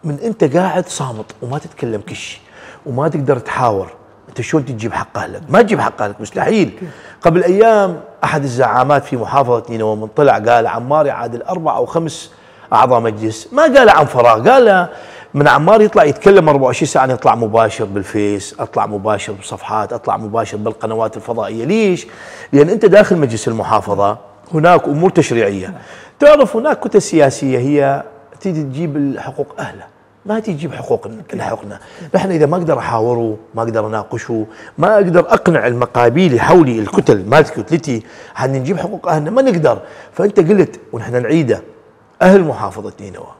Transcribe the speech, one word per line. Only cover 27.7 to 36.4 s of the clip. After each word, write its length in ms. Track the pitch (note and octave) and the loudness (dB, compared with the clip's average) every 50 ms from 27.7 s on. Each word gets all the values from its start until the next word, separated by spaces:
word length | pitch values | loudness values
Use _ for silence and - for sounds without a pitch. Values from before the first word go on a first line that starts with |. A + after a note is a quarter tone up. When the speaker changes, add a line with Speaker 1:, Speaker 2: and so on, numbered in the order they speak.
| D3 D3 C#3 C3+ C#3 D3 - - - - _ _ - - | 0 2 2 0 0 -2 -6 -12 -20 -20 _ _ -20 -10
Speaker 1:
تيجي 240 | - G3 F3 D#3 D3+ | -8 -6 -6 -4 -6
تجيب 340 | C3+ B2+ C#3+ F3 D#3+ C#3 | -8 -8 -8 -8 -6 -4
الحقوق 580 | D3+ C#3+ C#3 B2 G2 - A#2 - - C#3 - - - | -4 -4 -4 -4 -6 -10 -12 -8 -8 -10 -8 -8 -14
أهلها، 280 | C#3 - - G2 - - _ _ _ _ _ _ _ | -14 -14 -14 -18 -20 -20 _ _ _ _ _ _ _
ما 140 | G3 G#3+ A3+ | -6 -6 -6
تيجي 180 | A3 A3 E3+ | -4 -6 -8
تجيب 160 | C#3 E3 C#3+ - | -8 -8 -10 -10
حقوق 340 | - A#2+ - B2 G#2+ - G#2 A2 A2 - - - | -12 -4 -4 -4 -4 -4 -12 -16 -16 -16 -12 -10
ال-، 80 | F#2+ | -8
حقوقنا. 380 | F#2 F#2+ A2+ - - G2+ G2+ - - - - - F3 D#3 - | -8 -8 -8 -8 -10 -16 -18 -18 -20 -20 -20 -20 -12 -4 -4
نحن 160 | F#3 F3 G3 | -2 -2 -2
إذا 140 | F3+ D#3+ D3+ | 0 0 2
ما 120 | C#3 D#3+ | 2 0
أقدر 220 | F3+ E3+ D#3 C#3+ B2 | -2 -2 -2 -2 -4
أحاوره، 580 | A#2 - A#2+ A2+ A2 A#2+ B2 A#2 A#2 A2 G#2+ G#2+ - _ - | -4 -4 -2 -2 0 0 -2 -2 -2 -4 -6 -8 -14 _ -8
ما 60 | A2+ | -6
أقدر 260 | A2+ A#2 A2 A2 G#2+ | -6 -2 -2 -4 -4
أناقشه، 580 | G#2+ A2 G#2+ G#2 - - A2+ - - A#2+ A2 G#2+ - - - - - _ | -2 -6 -8 -8 -8 -10 -12 -8 -6 -6 -6 -6 -8 -12 -20 -20 -18 _
ما 180 | - D#3 G3+ A3 | -2 0 2 4
أقدر 240 | G#3 G3 F3 E3 F3 | 4 2 4 2 2
أقنع 480 | E3 - - - - F#3 E3 C3+ G#2+ | 4 4 0 2 2 2 2 2 0
المقابيل 760 | B2 A#2+ B2 B2 - - A#2+ A#2+ A#2+ A#2+ D#3+ F#3+ E3+ B2 A2+ | 0 0 -2 -4 -2 2 2 2 4 4 4 2 2 2 2